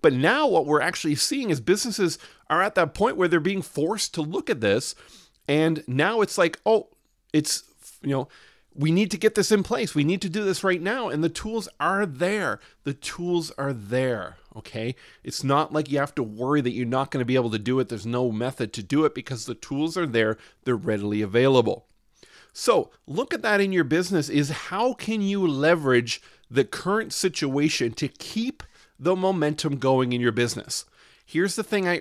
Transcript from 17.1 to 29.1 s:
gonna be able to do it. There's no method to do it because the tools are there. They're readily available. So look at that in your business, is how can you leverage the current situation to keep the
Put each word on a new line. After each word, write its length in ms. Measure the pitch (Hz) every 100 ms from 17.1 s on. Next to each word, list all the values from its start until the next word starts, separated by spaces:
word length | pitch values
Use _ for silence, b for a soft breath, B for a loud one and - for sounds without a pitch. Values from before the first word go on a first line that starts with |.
gonna 120 | 139
be 120 | 120 127
able 140 | 117
to 80 | 107
do 200 | 107 131
it. 100 | 123
There's 160 | 113
no 280 | 107 123 127
method 400 | 107 123 - 117
to 80 | -
do 220 | 95 139
it 100 | 156
because 320 | - - 123 127
the 80 |
tools 420 | 113 - 139 156 175
are 100 | 160
there. 300 | 113 110 110 B B
They're 120 | 131 117
readily 460 | 92 107 104 107
available. 640 | 104 113 135 131 110 - _ _ _ b b b b -
So 320 | - 196 - _ -
look 280 | 156 277
at 80 | 269
that 180 | 220 202
in 100 | 196
your 140 | 185
business, 460 | 139 160 180 190 -
is 180 | 143 143
how 460 | - - 185 247
can 260 | - - 220
you 260 | 196 202 180
leverage 760 | 135 151 170 139 123 117 - b b b
the 140 | 117
current 480 | 135 - 180 208 220
situation 800 | - 185 - 143 135 151 - 120
to 160 | 113 139
keep 540 | _ - 214 240 - - b b b
the 160 | 143